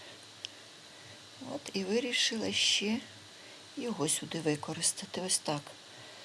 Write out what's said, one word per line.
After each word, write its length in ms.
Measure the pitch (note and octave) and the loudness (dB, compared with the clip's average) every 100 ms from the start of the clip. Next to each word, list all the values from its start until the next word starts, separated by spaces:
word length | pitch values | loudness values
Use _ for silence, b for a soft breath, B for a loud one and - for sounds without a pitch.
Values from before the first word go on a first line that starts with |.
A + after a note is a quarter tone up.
| B B - - - - - - B B B B B - C4 - | B B -16 -12 -12 -12 -16 -16 B B B B B -12 -6 -6
От, 60 | - | -4
і 100 | F#3+ | -2
вирішила 680 | F#3+ A3 B3+ A#3+ - A3+ F#3+ | 2 2 4 4 4 2 2
ще 460 | G3+ - - G3+ A3+ - B B B B B B - | 4 6 6 4 2 0 B B B B B B -4
його 320 | A#3+ G#3+ D3 | -2 2 4
сюди 300 | - - E3 | 4 2 0
використати. 840 | D#3 D3+ - D#3+ E3 - G3 - F#3 | 4 4 2 2 2 2 0 -2 2
Ось 140 | - | 4
так. 220 | - D3 - - B B B B | 4 0 0 -10 B B B B